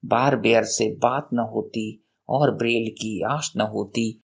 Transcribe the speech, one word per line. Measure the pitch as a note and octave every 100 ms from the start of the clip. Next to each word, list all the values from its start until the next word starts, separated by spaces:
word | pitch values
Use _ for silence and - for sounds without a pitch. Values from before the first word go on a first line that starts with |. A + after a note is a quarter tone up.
बार | A#2+ A2+ C3+ C3
बेयर | A2 A2+
से | A2 - A2
बात | A2 A#2+ C3 D3
न | A#2+
होती | G2 A2+ G#2+ A#2 G#2+ A2 _ _ -
और | C3+ C#3+
ब्रेल | A#2 A#2 A#2 A2+
की | G#2+ A2 G2+
आश | F#2+ D3 D3+ -
न |
होती। | G#2+ G#2+ G2+ - A2+ A2